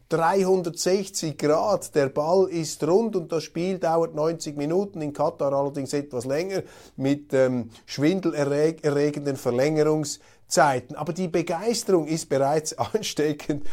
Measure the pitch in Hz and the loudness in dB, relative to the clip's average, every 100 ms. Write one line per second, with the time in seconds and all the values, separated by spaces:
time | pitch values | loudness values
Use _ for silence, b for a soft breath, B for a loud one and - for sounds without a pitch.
0 | - 160 165 196 185 190 170 156 180 196 | -4 0 2 2 4 2 0 -2 0 0
1 | 196 - 160 147 147 156 208 185 - 151 | -2 -6 -6 0 2 4 2 0 0 0
2 | 139 151 151 190 190 170 151 - 151 190 | 0 0 2 4 4 0 -6 -4 2 2
3 | 226 196 156 165 151 165 180 185 170 165 | 2 -2 -4 -6 -4 -4 -4 -2 0 0
4 | 165 151 160 165 160 147 143 175 202 175 | 0 0 -2 -2 -8 -6 -2 -2 -2 -6
5 | 151 147 151 - 139 139 143 143 135 143 | -8 -2 -2 -2 -2 0 -2 -4 -4 -4
6 | 147 127 123 143 190 190 - B B - | -4 -6 -4 -4 -2 -6 -6 B B -4
7 | 135 143 - 135 131 127 113 B - - | 0 0 0 2 2 2 -6 B -12 0
8 | 147 190 170 151 143 143 160 160 151 143 | 0 2 0 0 0 2 0 0 0 2
9 | 147 147 143 135 127 120 147 156 151 156 | 0 0 -4 -4 -2 2 2 4 2 2
10 | 147 - - _ - - 151 127 - 151 | -2 -8 -16 _ -2 4 4 2 -4 -8
11 | 156 165 180 175 160 170 220 233 - 185 | -6 -4 -2 -2 -2 -2 -2 -2 2 2
12 | 151 160 - 135 135 156 156 - 120 220 | 2 -4 0 0 2 0 -2 -4 -2 0
13 | - - 151 147 - 147 - | 0 0 0 -2 -4 0 0